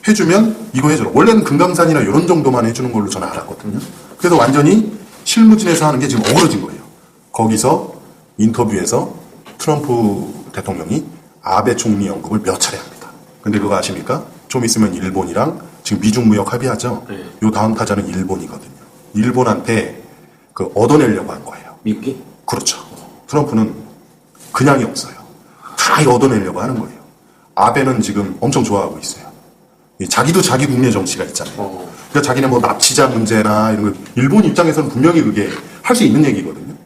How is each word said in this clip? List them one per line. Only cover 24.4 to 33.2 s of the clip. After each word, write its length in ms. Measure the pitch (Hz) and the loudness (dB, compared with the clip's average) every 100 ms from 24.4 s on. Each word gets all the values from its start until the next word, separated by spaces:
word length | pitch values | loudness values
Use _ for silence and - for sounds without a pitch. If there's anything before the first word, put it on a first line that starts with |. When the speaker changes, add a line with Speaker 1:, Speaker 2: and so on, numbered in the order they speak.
| - | -12
Speaker 1:
그냥이 320 | - 131 135 | 0 2 2
없어요. 280 | 113 - - - - - _ _ - - | 0 -6 -12 -16 -20 -20 _ _ -18 -4
다 220 | - - | 0 2
이거 140 | 143 | 4
얻어내려고 460 | 120 135 110 92 85 | 4 4 2 -2 -6
하는 180 | 117 120 | -6 -6
거예요. 200 | - - - _ _ _ _ | -8 -14 -20 _ _ _ _
아베는 460 | - 107 127 131 117 | 0 0 2 0 0
지금 360 | 107 101 95 - | -2 -2 -4 -4
엄청 240 | - - | -2 0
좋아하고 340 | 113 101 85 - | 0 -2 -2 -8
있어요. 260 | - - - - _ _ _ _ _ _ | -12 -14 -18 -20 _ _ _ _ _ _
이 100 | 90 | -4
자기도 320 | - 139 180 | 0 2 2
자기 240 | - 131 143 | 2 0 0
국내 240 | 127 127 | 2 2
정치가 340 | 98 92 - | 0 -4 -6
있잖아요. 300 | 87 - - - | -8 -8 -12 -10
Speaker 2:
어. 320 | 98 95 - - - | -10 -10 -16 -18 -2
Speaker 1:
그러니까 160 | 143 143 | -2 0
자기네 180 | 131 135 | 0 2
뭐 100 | 120 | 2
납치자 500 | 113 - - 131 131 | 0 0 0 2 2
문제나 640 | 117 | 2